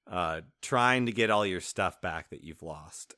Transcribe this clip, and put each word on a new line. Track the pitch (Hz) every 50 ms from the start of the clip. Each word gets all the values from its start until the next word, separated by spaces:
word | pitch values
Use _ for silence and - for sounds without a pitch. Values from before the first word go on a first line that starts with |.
| _
uh, | - - 90 85 80 80 82 80 - _ -
trying | - - 135 123 120 123 127 127 123
to | 117
get | 104 117 113 107
all | 107 104 104
your | 98 92 87
stuff | - - - - 98 87 - -
back | - 87 80 80 - -
that | - - -
you've | 80 78 -
lost. | 80 80 76 76 76 78 - - - - -